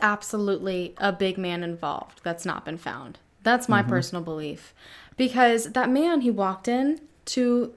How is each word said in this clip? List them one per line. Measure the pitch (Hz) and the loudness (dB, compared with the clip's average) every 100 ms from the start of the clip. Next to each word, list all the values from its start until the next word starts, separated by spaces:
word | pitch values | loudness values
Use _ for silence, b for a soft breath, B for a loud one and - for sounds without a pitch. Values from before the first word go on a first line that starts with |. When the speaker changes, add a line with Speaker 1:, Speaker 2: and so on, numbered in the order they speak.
Speaker 1:
absolutely | 214 208 - 214 202 196 190 185 175 - | 0 0 -4 -2 0 0 -2 -4 -6 -2
a | 202 | -2
big | 190 196 190 | 0 -2 -2
man | 180 175 | -4 -4
involved | 170 170 151 - - - | -6 -6 -6 -6 -8 -8
that's | 175 170 | -6 -6
not | 180 - | -6 -6
been | - 165 | -8 -10
found. | - 107 127 - _ _ | -8 -10 -12 -18 _ _
That's | 226 240 240 | 2 2 4
my | 208 | 2
Speaker 2:
Mm-hmm. | 196 | 4
Speaker 1:
personal | 185 - 180 | 0 0 -6
belief. | 165 156 151 147 - B B B B - | -6 -6 -8 -10 -14 B B B B -2
Because | 254 240 247 233 233 | 0 6 6 6 0
that | 262 247 | 0 2
man, | 262 330 320 | 2 2 2
he | 240 | 2
walked | 202 196 196 - | 2 0 -2 -2
in | 240 277 320 - _ - | 0 2 0 -6 _ -6
to | - 247 240 240 | 0 2 2 0